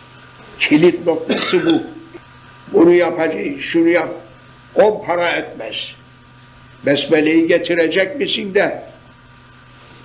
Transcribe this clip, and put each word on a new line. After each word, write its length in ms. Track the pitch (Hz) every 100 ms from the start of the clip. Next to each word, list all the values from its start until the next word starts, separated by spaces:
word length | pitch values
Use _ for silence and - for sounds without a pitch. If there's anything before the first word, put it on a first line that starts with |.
| - - - - - -
Kilit 460 | - 151 175 170 170
noktası 600 | 160 - 208 - 185 165
bu. 160 | 160 - - - - - - - - -
Bunu 200 | 135 170
yapacağız, 640 | 175 170 - 160 151 160 139
şunu 280 | - 170 165
yap. 220 | 170 160 - - - - - - -
On 300 | 208 - -
para 240 | 175 170
etmez. 460 | 151 - - 113 - - - - - - - - - - - 131
Besmeleyi 640 | 143 - 156 151 165 165
getirecek 720 | 175 165 175 160 170 190 190
misin 340 | 190 - 208
de 300 | 196 165 - - - - - - - - - - - - -